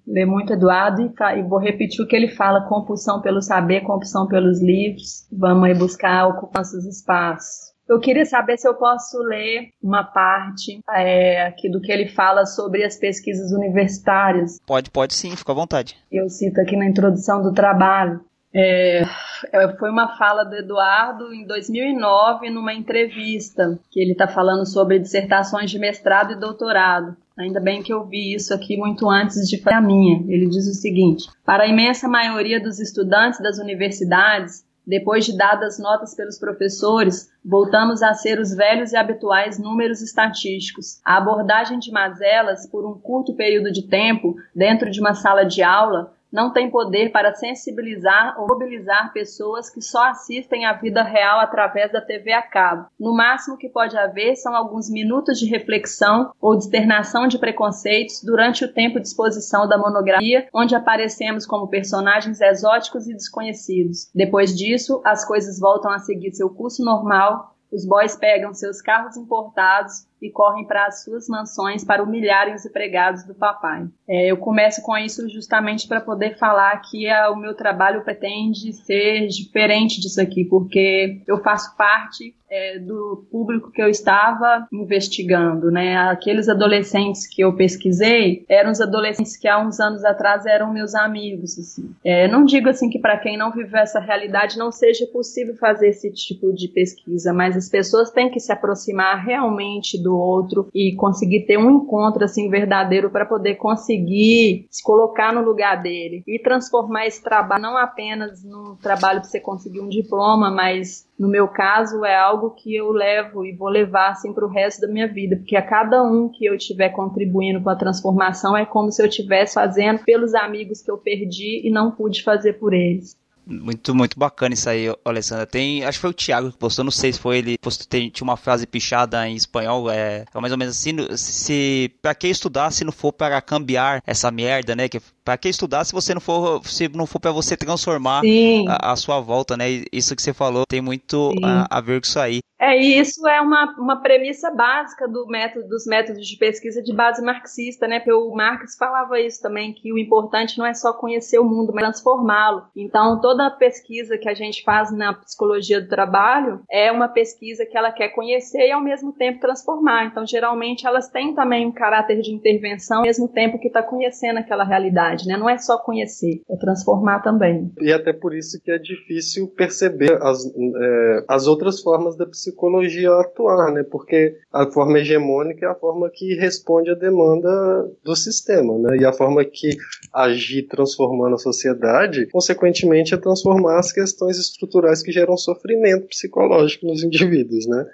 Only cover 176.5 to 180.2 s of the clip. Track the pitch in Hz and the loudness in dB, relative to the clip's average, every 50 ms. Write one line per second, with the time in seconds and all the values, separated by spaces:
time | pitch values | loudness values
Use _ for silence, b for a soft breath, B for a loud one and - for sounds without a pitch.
176.5 | 185 - - - 165 165 165 170 175 175 180 190 190 175 165 160 160 170 170 175 | -2 -2 0 2 2 2 2 2 0 0 0 2 4 4 6 4 4 4 2 2
177.5 | 190 196 190 185 190 190 - - - _ - 147 165 - - 220 220 - - - | 2 2 2 2 2 0 -2 -4 -8 _ -6 -4 -4 -4 -4 -4 -4 -4 0 2
178.5 | 202 170 131 113 110 113 113 123 131 127 131 131 131 - 135 135 143 147 139 139 | 2 4 4 2 2 2 2 2 4 4 4 4 4 4 2 4 4 2 2 0
179.5 | - - - 151 139 143 B B B B B - - 131 | -2 -4 -4 -4 -4 -4 B B B B B -6 -2 2